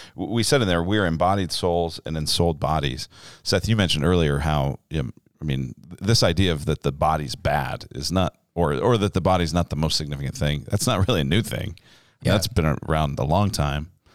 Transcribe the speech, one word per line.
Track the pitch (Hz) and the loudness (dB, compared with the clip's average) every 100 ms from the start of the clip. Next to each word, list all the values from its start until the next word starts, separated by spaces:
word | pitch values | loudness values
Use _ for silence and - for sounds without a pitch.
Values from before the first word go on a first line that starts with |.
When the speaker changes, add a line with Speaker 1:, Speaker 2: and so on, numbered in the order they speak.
| - - | -16 -8
Speaker 1:
w-, | 92 | -4
we | 117 | 0
said | - 143 | 2 2
in | 98 | 4
there, | 85 | 2
we | 87 107 | 2 2
are | 90 | 2
embodied | 80 90 101 87 | 2 2 0 -2
souls | - 90 87 82 - | -2 0 0 -2 -6
and | - 80 | -8 -4
ensouled | 76 - 85 76 | -2 2 2 0
bodies. | 73 78 71 62 - - - - | 0 0 -2 -6 -12 -16 -20 -12
Seth, | - 98 - | -2 0 2
you | 110 | 0
mentioned | 87 76 | 2 2
earlier | 78 90 76 71 | 2 4 2 2
how, | 78 76 69 - - | 0 0 0 -4 -6
you | 78 | -6
know, | 62 - _ - | -6 -8 _ -8
I | |
mean, | 78 67 64 - 78 | -4 -2 -4 -10 -18
th-, | 87 | -6
this | 98 123 | 0 4
idea | 98 82 92 | 4 4 2
of | 76 76 | 2 -2
that | 73 | -2
the | 69 | -2
body's | 69 78 78 67 | 0 0 0 -4
bad | - 71 73 65 - - | -4 -2 0 -2 -8 -12
is | - 82 | -8 -2
not, | 92 87 _ _ | 0 0 _ _
or, | 85 80 | -2 0
or | 69 110 113 | 2 2 2
that | 101 | 2
the | 92 | 0
body's | 92 92 80 | 2 2 2
not | 85 - | 0 -2
the | 73 | -2
most | 78 - | 0 -2
significant | 73 71 69 - | -4 -6 -6 -2
thing. | 73 73 - | -2 -2 -2
That's | 104 127 | -2 0
not | 98 98 | 0 2
really | 92 | 2
a | |
new | 69 101 | 2 0
thing. | - - - - - - _ - | 0 -4 -6 -10 -20 -20 _ -6
Speaker 2:
Yeah. | - | 0
Speaker 1:
That's | 98 - | 0 0
been | - 78 - - | 0 2 0 0
around | 78 73 65 | 0 0 0
a | |
long | 69 92 101 | 0 2 2
time. | - 73 71 78 _ _ | 0 -2 -2 -8 _ _